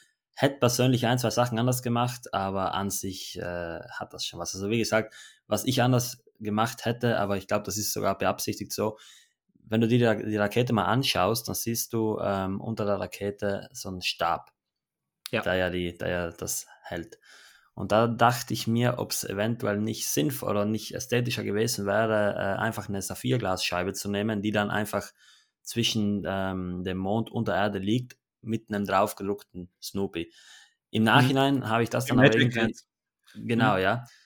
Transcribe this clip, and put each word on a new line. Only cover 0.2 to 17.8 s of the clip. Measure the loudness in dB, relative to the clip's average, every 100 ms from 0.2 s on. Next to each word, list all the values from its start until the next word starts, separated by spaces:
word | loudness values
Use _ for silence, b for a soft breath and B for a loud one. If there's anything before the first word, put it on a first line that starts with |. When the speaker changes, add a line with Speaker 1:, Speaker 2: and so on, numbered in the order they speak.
| _
Speaker 1:
Hätte | 0 0 4
persönlich | 2 4 4 4 2
ein, | 2
zwei | 2
Sachen | 2 2 2
anders | 0 0
gemacht, | 0 0 0 -4 -6
aber | -4 -2 -2 -2
an | -2 -4
sich, | -4 -6 -8 -10 -10
äh, | -8 -6 -6 -8
hat | -12 -12 -12
das | -10 -10
schon | -8
was. | -8
Also | -4 -2
wie | 0
gesagt, | 0 0 -2 B B B B
was | -2
ich | 0 2
anders | 4 4 0 -6 _ -10
gemacht | -2 0 0 -2
hätte, | -4 0 0 0
aber | 0 -2
ich | -2
glaub, | -4
das | -2 -6
ist | -4
sogar | -2 -2 0
beabsichtigt | -2 -2 -4 -6 -6
so, | -2 -2 -4 B B B B _
wenn | _ -2 2
du | 4
dir | 4
die |
Ra-, | 4 2 0
die | 0
Rakete | 0 2 2
mal | 2 2
anschaust, | 2 2 2 2 0 -4
dann |
siehst | -6 -4 -4 -2
du, | 0 0 0
ähm, | 0 0 -2 -4
unter | -4 -4
der | -2 -2
Rakete | -4 -6 -6 -4 -4 -4 -8
so | -14 -10
einen | -8
Stab, | -6 -2 0 -2 -4 _ _ _ _ _ _ _ -6
Speaker 2:
Ja. | -4
Speaker 1:
der | 0
ja | 0 0
die, | -2 -4 -4
der | -4
ja | -2 -4
das | -6 -8 -8 -10 -16
hält. | -12 -10 -10 -16 b b b b b
Und | -8